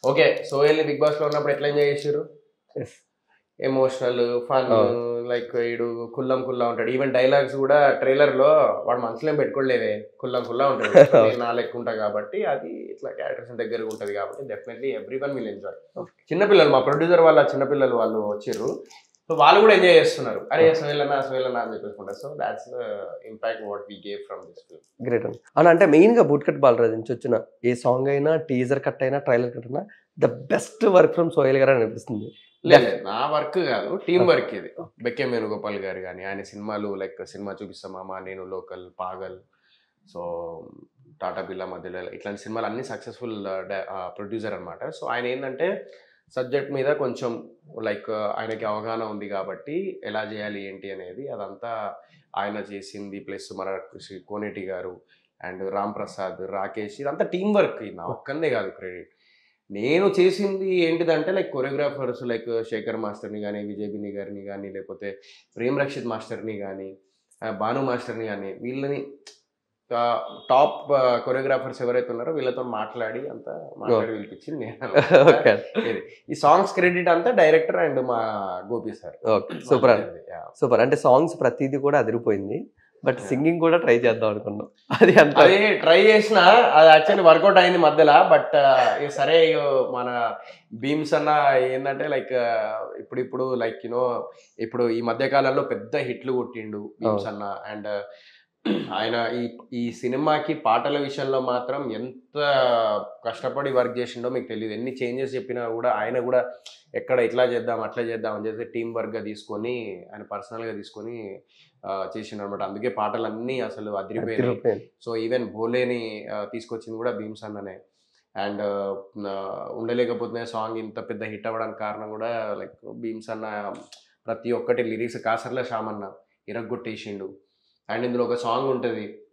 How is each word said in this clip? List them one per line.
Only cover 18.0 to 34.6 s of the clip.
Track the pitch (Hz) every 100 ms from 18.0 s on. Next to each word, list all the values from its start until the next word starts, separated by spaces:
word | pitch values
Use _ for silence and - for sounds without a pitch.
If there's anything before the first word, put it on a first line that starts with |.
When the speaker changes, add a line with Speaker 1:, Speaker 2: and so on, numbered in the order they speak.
| 107 110
Speaker 1:
వచ్చిర్రు, | 104 104 - 104 110 - - - _ _ -
so | 120
వాళ్ళు | 147 190
కూడా | 220
enjoy | 190 180
చేస్తున్నారు. | 165 160 147 120 104 -
"అరే | 156
Speaker 2:
ఓకే. | 165
Speaker 1:
సోహెల్ | 160 147 147
అన్న, | 139 139
సోహెల్ | 131 131
అన్న" | 127 120
అని | 113
చెప్పేసుకుంటా. | 107 101 - 98
So | 101 -
that's | 151 98 101 - 123
the | 110 104 92 - 113
impact | 110 113 110
what | 104 101
we | 101 98 101
gave | 101 -
from | 92
this | 82 - _
film. | 82 _ _ 123
Speaker 2:
Great | 120
అన్న. | - - _ -
అన్న | 170
అంటే | 165
main | 190 151 208 233
గా |
బూట్కట్ | 156 143 156 147
బాలరాజు | 135 117 117
నుంచి | 110 110
వచ్చిన | 120 131 113 - _
ఏ | 120
song | 120 127 127 139
అయినా, | 143 147
teaser | 160 160 127 123 139
cut | 135 -
అయినా, | 131 139
trailer | 139 120 123
cut | 120 117
అయినా, | 139 202 _ _ -
the | -
best | - - 175 - - 226 180
work | 156
from | 170 165
Sohail | - 135 135
గారు | 135
అని | 131
అనిపిస్తుంది. | 113 113 - 107 107 - _ _
Speaker 1:
లేదు, | - 135
లేదు, | 110 95
నా | 92 110 147
work | 151 151 185
కాదు, | 156 110 101
team | 196 - 175
Speaker 2:
ఓకే. | -
Speaker 1:
work | 143 -
ఇది. | 101